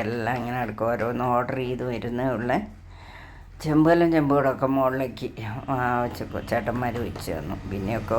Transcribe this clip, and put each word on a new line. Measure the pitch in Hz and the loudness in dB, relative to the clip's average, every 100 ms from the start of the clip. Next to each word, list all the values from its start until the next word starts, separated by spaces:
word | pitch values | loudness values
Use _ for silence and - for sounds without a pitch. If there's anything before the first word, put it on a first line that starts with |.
എല്ലാം | 110 120 113 123 | -2 0 0 -2
ഇങ്ങനെ | 120 123 | -2 -2
കിടക്കും. | 120 107 113 | -4 -2 0
ഓരോന്ന് | 120 113 120 123 123 | 0 0 0 2 2
ഓർഡർ | 123 127 | 2 -2
ചെയ്ത് | 123 123 123 | -2 -2 -2
വരുന്നേ | 113 117 120 131 117 | -4 -4 -2 0 0
ഉള്ളേ. | 120 143 214 - - - - - - - - - | 0 0 -2 -12 -20 -18 -18 -18 -18 -18 -20 -6
ചെമ്പുകല്ലും | 156 151 156 170 170 | 2 6 6 6 6
ചെമ്പുകൂടൊക്കെ | 165 143 143 135 113 135 135 | 4 4 4 4 2 2 2
മുകളിലേക്ക്, | 131 131 131 107 123 - 107 123 123 | 2 2 -2 -4 -8 -8 -8 -6 -2
ആ, | 131 123 123 | 0 2 2
വെച്ച് | 120 - 110 98 - | 0 -4 -6 -6 -2
ചേട്ടന്മാർ | 117 113 117 123 117 104 | -2 0 -2 -2 -2 -4
വെച്ച് | - - 80 | -6 -6 -6
തന്നു. | 76 95 95 | -6 -8 -6
പിന്നെയൊക്കെ | 98 98 113 107 | -4 -2 -2 0